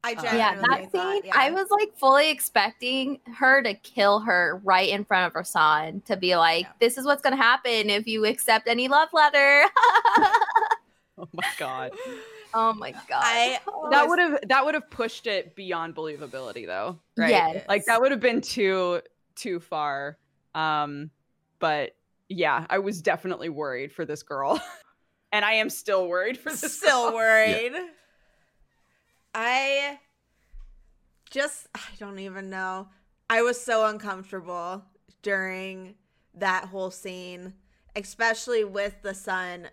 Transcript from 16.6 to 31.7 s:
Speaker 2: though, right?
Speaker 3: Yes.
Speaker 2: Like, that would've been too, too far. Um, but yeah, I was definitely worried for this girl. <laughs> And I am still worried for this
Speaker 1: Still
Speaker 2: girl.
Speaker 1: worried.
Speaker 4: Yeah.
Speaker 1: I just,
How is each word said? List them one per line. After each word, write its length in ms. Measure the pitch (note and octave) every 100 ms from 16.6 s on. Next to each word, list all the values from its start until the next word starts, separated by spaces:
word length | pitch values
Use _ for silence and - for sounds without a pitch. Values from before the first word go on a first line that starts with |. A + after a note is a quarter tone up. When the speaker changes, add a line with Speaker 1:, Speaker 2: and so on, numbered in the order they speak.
| F#2
Speaker 2:
though, 320 | F#2 A#2 E3+ _ -
right? 140 | A3
Speaker 3:
Yes. 340 | G#3 E3 F3+ -
Speaker 2:
Like, 180 | G#3 A3
that 140 | A3+
would've 200 | C4+ C4
been 200 | B3 A#3
too, 640 | - - F#3+ F#3+ F3+ F3 - _ _
too 260 | - A3+ F3
far. 600 | _ D#3+ D3 C#3 C#3+ D3+ _ _ _
Um, 560 | D#3 D#3 D3+ D3 C#3+ D3+ _ _ _ _ _
but 380 | D#3+ D3+ C3+ _ _ _ _
yeah, 380 | F#3 D#3 B2+ D#3+
I 80 | F#3+
was 240 | G3 F#3+
definitely 480 | F3 E3 F#3 F3 E3
worried 420 | D3 D3 B2+ C#3+
for 140 | - D#3
this 160 | D3+
girl. 400 | - C#3 C#3 D#4+ -
<laughs> 60 | - _ _ _ _ _
And 120 | G#3
I 100 | G#3
am 160 | A3 G#3+
still 360 | - - F#3+ F3+
worried 300 | F3+ G#3 C4
for 140 | D#4
this 260 | D4 D#4 -
Speaker 1:
Still 300 | F#4+ B3+ A#3
Speaker 2:
girl. 80 | A3+
Speaker 1:
worried. 560 | A3 A3 A3 A3 A#3+
Speaker 4:
Yeah. 140 | D#4 F4 D#4 _ _ _ _ _ _ _ _ _ _ _ _ _ A3
Speaker 1:
I 600 | A#3 B3+ C#4 C#4 C#4+ C#4+ _ _ _ _ _ - - - _ _ _ _ _
just, 380 | C4+ D4 - -